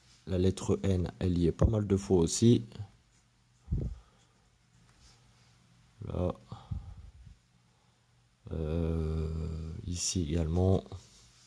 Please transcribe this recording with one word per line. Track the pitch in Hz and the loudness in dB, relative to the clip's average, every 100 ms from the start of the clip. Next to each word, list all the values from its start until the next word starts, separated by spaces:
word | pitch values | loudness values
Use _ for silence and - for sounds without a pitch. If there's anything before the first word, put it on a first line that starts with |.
| _ _ - | _ _ -4
La | 92 | 2
lettre | 92 - - - | 2 2 0 0
N, | 98 92 85 - | 2 0 -2 -2
elle | 92 87 | 0 2
y | 85 | 2
est | |
pas | - 113 | 4 2
mal | 110 101 | 2 2
de | 98 | 0
fois | 98 92 | 4 4
aussi. | 82 - 117 120 - - - - _ _ _ _ _ _ - - - - - _ _ _ _ _ _ _ _ _ - _ _ _ _ _ _ _ _ - - | 4 4 4 4 2 -14 -16 -20 _ _ _ _ _ _ -4 -4 -4 -8 -20 _ _ _ _ _ _ _ _ _ -20 _ _ _ _ _ _ _ _ -18 -8
Là. | 85 87 - - - - - - - - - - - _ _ _ _ _ _ _ _ _ _ - | -4 -4 -6 -12 -18 -12 -12 -12 -18 -20 -20 -20 -20 _ _ _ _ _ _ _ _ _ _ -8
Euh, | 82 78 82 80 82 78 80 80 80 80 80 80 82 | -4 -2 0 0 0 -2 -2 -4 -4 -6 -8 -10 -10
ici | - 87 - 95 | -8 -6 -4 -2
également. | 73 82 78 87 92 95 - - - - - _ | 0 0 0 2 4 2 0 -16 -18 -20 -20 _